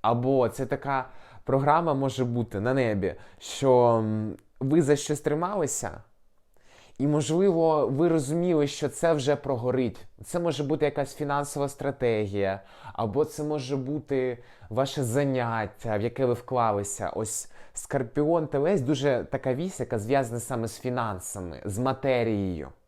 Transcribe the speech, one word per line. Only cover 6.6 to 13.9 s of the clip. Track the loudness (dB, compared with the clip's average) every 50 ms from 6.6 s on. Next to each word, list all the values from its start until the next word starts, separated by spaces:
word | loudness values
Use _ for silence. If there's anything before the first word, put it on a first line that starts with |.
| _ -20 -20 -20 -20 -20 -6
і, | -2 0
можливо, | 2 2 2 2 2 2 4 4 4 4 4 4 4 4 4 2
ви | 2 2 2 2
розуміли, | 4 4 2 2 0 0 0 2 2 4 4 2
що | 2 0 -2 -4 -4
це | -2 0 2 2 4
вже | 4 4 2 0
прогорить. | 0 0 -4 -2 0 0 0 2 2 0 0 -2 -6 -16 -18 -18 -18 -14
Це | -6 -4 0
може | 0 0 0 0 0
бути | 0 0 2 0
якась | 0 0 -2 -4 -4 -4
фінансова | -6 -4 -2 0 -2 -2 -2 -2 -2 -2 -2
стратегія, | -4 -4 -4 -4 -2 0 0 2 2 2 0 0 0 0 0 0 0 -4 -8 -16 -20 -20 -18 -14 -6
або | -4 -4 -2 2 0 0
це | 0 -2 -6 -4
може | -2 -2 -4 -4 -4 -4
бути | -4 -2 -4